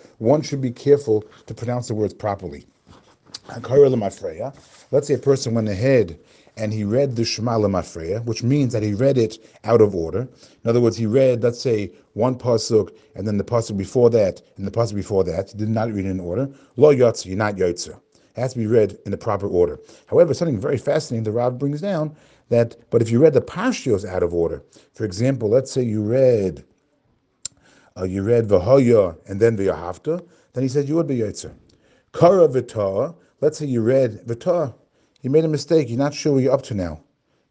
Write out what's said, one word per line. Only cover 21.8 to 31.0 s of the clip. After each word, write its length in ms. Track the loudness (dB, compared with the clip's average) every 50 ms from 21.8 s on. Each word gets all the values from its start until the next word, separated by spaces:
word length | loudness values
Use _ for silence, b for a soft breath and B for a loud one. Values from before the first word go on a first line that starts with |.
down, 340 | -6 -6 -4 -4 -6 -6 -8 b b b b b b b
that, 240 | 0 0 0 0 -2 -16 _ -2
but 120 | -2 -2
if 80 | 0 2
you 100 | 2 4
read 140 | 4 6 4
the 80 | 4
Pashios 640 | -2 -2 -8 -6 -4 -4 -4 -4 -2 -2 -2 -2 -2
out 180 | -4 -4 -2 -2
of 100 | -2 0
order, 280 | -2 -2 -2 -4 -8 -14 _ b b b b b
for 120 | -10 -8
example, 440 | -8 -4 -2 -2 -2 -2 -2 -2 2
let's 220 | 2 2 0 0
say 100 | -4 -4
you 220 | -2 -2 -2 -2 -2
read, 600 | 0 0 2 4 4 4 2 0 -2 -4 -6 -14 _ _ _ _ _ _ _ _ _ _ _ _ _ _ _ -20 -20 b b b b b b b b b -8
uh, 60 | -8
you 200 | -6 -4 -4 0
read 260 | 2 2 2 2 4
V'hoya 680 | 4 4 6 6 6 6 6 6 6 6 4 4 0 -8 -12
and 140 | -8 -2 2
then 180 | 2 2 4 2
V'yahavta, 640 | 0 -2 -2 -2 -4 -10 -10 -10 -6 -6 -6 -6 -6 b b b b b
then 100 | b -4
he 60 | -4 -2
said 200 | 0 -2 -2 0
you 80 | 0
would 120 | 0